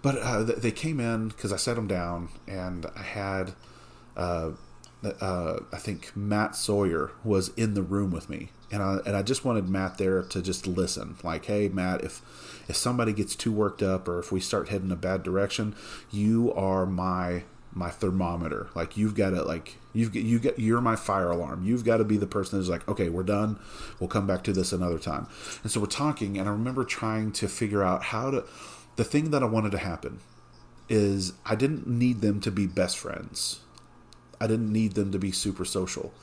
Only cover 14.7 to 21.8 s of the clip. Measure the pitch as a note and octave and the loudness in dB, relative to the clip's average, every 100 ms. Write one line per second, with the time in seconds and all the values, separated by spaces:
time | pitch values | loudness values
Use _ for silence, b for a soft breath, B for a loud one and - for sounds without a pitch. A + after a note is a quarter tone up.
14.7 | G2+ F#2 F2 F#2 F#2+ F#2 F#2 G2+ - G#2+ | -2 0 -2 0 -2 0 2 2 0 -2
15.7 | G#2 B B B G#2 G#2 A2+ A#2 - F#2+ | -4 B B B 2 4 6 4 2 2
16.7 | F#2+ F#2 F2+ F#2 F2+ F2+ F2 - - - | 2 2 2 2 2 0 -2 -4 -18 -12
17.7 | F#2 F2 - G2 F#2 F2 E2+ E2 C2+ - | -6 -6 -2 0 2 0 0 -2 -4 -6
18.7 | - E2 - G#2+ G#2 G2 F2+ - E2 - | -6 -4 0 0 4 2 2 0 -2 -6
19.7 | - - A2 A2+ A#2 A2 A#2 B2 - A2 | -18 -4 0 0 2 2 4 4 2 4
20.7 | A#2 A#2+ A2+ - G2 F2+ F2 D#2 F2+ F#2 | 4 4 2 2 2 2 0 -2 -2 0
21.7 | A#2+ | 2